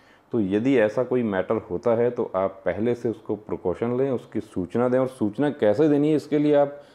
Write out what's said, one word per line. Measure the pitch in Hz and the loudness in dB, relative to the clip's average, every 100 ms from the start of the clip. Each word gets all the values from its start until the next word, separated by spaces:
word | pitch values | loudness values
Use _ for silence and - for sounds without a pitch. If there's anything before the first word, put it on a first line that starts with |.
| _ _ _ | _ _ _
तो | 120 | -2
यदि | 95 101 127 131 | 0 0 2 4
ऐसा | 107 131 | 2 0
कोई | 123 127 | 0 0
मैटर | 113 98 92 110 | 0 -2 0 -2
होता | - 85 120 113 | -2 -2 0 2
है | 120 | 0
तो | 120 - 92 | -2 -4 -2
आप | 95 - 90 | -2 -2 -4
पहले | 90 117 120 | -2 -2 -2
से | 120 | -4
उसको | 104 - 104 | -6 -6 -8
प्रिकॉशन | - - 90 85 117 123 | -6 -6 -4 -2 -2 -2
लें, | 139 | -2
उसकी | 123 - 110 | -2 -6 -8
सूचना | - 98 87 117 123 | -6 -6 -4 0 2
दें। | 127 | 2
और | 131 | 0
सूचना | - 107 107 147 | -2 -4 0 -2
कैसे | - 107 107 156 | 2 2 4 4
देनी | 143 147 | 4 2
है, | 151 | 0
इसके | - 147 | 0 0
लिए | 147 143 | 4 4
आप | 139 - - | 2 -2 -18